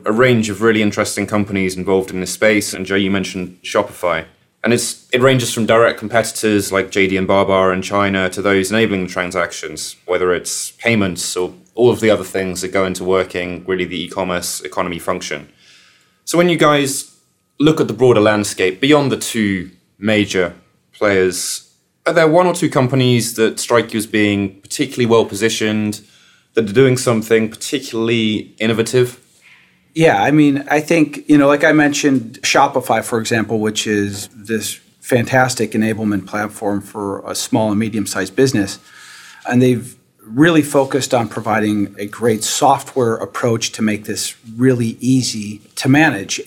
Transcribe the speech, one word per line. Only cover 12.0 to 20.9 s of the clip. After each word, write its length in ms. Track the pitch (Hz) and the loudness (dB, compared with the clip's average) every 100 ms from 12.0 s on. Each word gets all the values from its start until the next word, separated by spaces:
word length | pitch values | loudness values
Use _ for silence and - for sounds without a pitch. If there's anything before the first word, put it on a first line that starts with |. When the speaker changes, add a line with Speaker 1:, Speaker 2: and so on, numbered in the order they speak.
Speaker 1:
the 100 | 110 | 2
other 140 | 104 | 2
things 360 | 92 98 95 87 | -2 -4 -4 -6
that 100 | 92 | -4
go 120 | 98 | -2
into 200 | 95 92 | -2 -2
working 600 | 90 95 92 92 87 87 87 | -2 0 -2 -6 -6 -8 -6
really 180 | 92 | -4
the 180 | 90 87 | -4 -6
e-commerce 580 | 87 - 92 87 87 - | -8 -6 -4 -6 -6 -10
economy 360 | - - 90 85 | -8 -6 -6 -6
function. 500 | 87 90 - 76 76 _ _ _ _ _ _ _ | -6 -6 -8 -10 -12 _ _ _ _ _ _ _
So 120 | - 165 | -4 0
when 120 | 180 | 2
you 100 | 160 | 4
guys 580 | 156 147 139 - - _ _ _ _ - | 4 2 0 -6 -12 _ _ _ _ 0
look 200 | 147 156 | 2 2
at 60 | 117 | 0
the 80 | |
broader 260 | 104 127 110 | 2 4 6
landscape, 600 | 107 104 104 - 92 92 | 4 2 -2 -2 -2 0
beyond 320 | 139 147 139 | 2 4 2
the 40 | 117 | -2
two 540 | - 117 104 95 85 - _ _ | -4 -2 0 -2 -6 -18 _ _
major 600 | 104 107 101 95 87 90 _ _ _ | 0 2 2 0 -2 -4 _ _ _